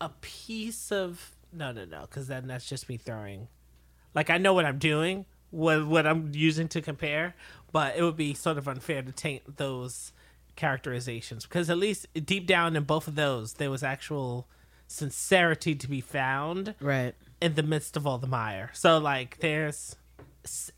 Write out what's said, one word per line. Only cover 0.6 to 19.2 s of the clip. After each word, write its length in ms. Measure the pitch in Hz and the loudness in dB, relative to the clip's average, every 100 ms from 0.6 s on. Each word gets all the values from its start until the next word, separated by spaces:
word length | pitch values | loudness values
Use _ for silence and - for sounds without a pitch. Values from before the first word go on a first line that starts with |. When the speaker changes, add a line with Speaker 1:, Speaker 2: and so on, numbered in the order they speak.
| 220 220 - | -6 -8 -4
Speaker 1:
of, 400 | 202 185 175 - - _ | -2 -2 -6 -16 -20 _
no, 180 | 170 139 | -10 -8
no, 140 | 113 90 | -8 -12
no, 200 | 78 - | -14 -12
'cause 180 | 143 131 | -10 -8
then 200 | 131 127 | -8 -8
that's 200 | 127 - | -10 -8
just 200 | 131 - | -10 -8
me 80 | 117 | -10
throwing, 500 | - 110 104 98 113 _ _ _ _ _ _ | -8 -8 -8 -12 -14 _ _ _ _ _ _
like, 160 | 147 151 | -2 2
I 80 | 170 | 4
know 160 | 185 | 6
what 120 | 185 151 | 6 4
I'm 140 | 135 | 2
doing, 460 | 156 151 165 190 185 _ _ | 2 4 2 -2 -8 _ _
what, 340 | 165 160 156 151 | 0 4 4 6
what 200 | 160 156 | 4 6
I'm 240 | 160 156 | 2 0
using 340 | 143 160 156 160 | 2 4 4 0
to 120 | 170 | -4
compare, 540 | 156 143 156 147 175 - - - - | -6 -4 -2 -2 -2 -8 -20 -20 -2
but 240 | 160 139 135 | 2 2 4
it 60 | |
would 140 | 170 156 | 2 2
be 160 | 147 | -2
sort 240 | 139 170 151 | 0 0 0
of 100 | 139 | -2
unfair 340 | 131 - 143 | -6 -4 -4
to 100 | 131 | -4
taint 460 | - 160 135 - 139 | -6 -6 -6 -10 -6
those 560 | 139 127 123 - - - - _ - - | -4 -4 -6 -10 -14 -18 -20 _ -20 -4
characterizations, 880 | 160 135 143 123 123 113 - 113 - | -2 0 -2 -4 -4 -6 -8 -12 -4
because 240 | 175 170 | 0 2
at 80 | 175 | 2
least 300 | 202 190 - 160 151 | 2 0 -4 -6 0
deep 220 | 196 180 | 0 4
down 280 | 180 170 160 | 4 4 2
in 80 | |
both 240 | 143 156 156 | 2 0 0
of 80 | 151 | 0
those, 380 | 143 127 110 | 0 0 -4
there 160 | - 143 | -4 -4
was 140 | 135 | -2
actual 640 | 135 135 - 147 127 123 - _ _ _ - | -4 -4 -4 -4 -2 -4 -8 _ _ _ -16
sincerity 880 | - 143 - - 190 170 156 175 147 | -8 -6 -4 4 6 6 4 0 -2
to 120 | 127 | -2
be 140 | 139 | -4
found 720 | - 143 131 135 151 180 196 208 | -2 0 0 0 -2 -4 -6 -4
Speaker 2:
Right. 340 | 143 135 123 - - - | 0 0 0 -6 -18 -2
Speaker 1:
in 120 | 170 156 | 0 2
the 80 | |
midst 320 | 151 156 - 165 | 2 0 0 -2
of 100 | 143 | -2
all 100 | 127 | -2
the 100 | 131 | 0
mire. 440 | 127 110 95 110 | -2 -2 -4 -8
So, 240 | - 220 160 | 4 8 8
like, 400 | 151 135 | 6 0